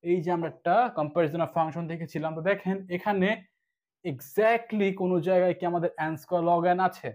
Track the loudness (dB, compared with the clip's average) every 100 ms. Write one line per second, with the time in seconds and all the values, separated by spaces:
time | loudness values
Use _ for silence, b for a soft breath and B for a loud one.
0 | 0 0 0 -2 -2 -4 2 2 2 0
1 | -2 0 0 0 -2 0 -2 -2 -8 -8
2 | -8 -6 -6 -4 -2 -2 -2 -4 -4 -6
3 | -2 0 0 0 -8 _ _ _ _ _
4 | -10 -10 -6 2 4 2 0 0 0 0
5 | 0 2 2 4 4 2 -2 0 -2 -2
6 | -6 -6 -2 0 2 2 4 2 2 -2
7 | -12